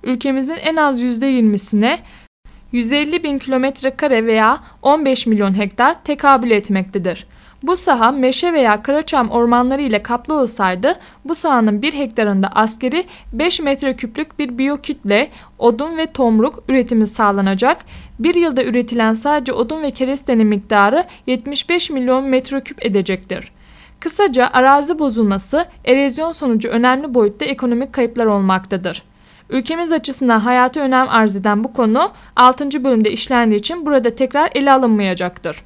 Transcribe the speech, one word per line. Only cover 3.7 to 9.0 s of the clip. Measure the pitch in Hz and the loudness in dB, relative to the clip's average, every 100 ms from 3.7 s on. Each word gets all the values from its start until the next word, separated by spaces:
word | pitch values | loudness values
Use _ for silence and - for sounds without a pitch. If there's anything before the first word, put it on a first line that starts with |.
| 269 262 269 | -2 -6 -2
kare | 294 240 226 | 0 2 2
veya | 220 220 277 - - | 2 2 2 -6 -4
on | - 302 277 | 2 2 2
beş | 254 226 | 0 0
milyon | 214 202 190 | 2 2 0
hektar | 208 - 247 339 | -2 2 0 0
tekabül | - 196 277 277 240 | -4 0 4 4 4
etmektedir. | 214 202 190 190 202 180 170 - - - - | 0 0 -4 -2 -4 -4 -6 -12 -20 -20 -10
Bu | - 359 | -4 -2
saha | - 254 226 | 0 2 2
meşe | 277 254 262 349 | 2 0 0 0
veya | 330 240 214 | 2 2 2
karaçam | 226 294 | 0 -2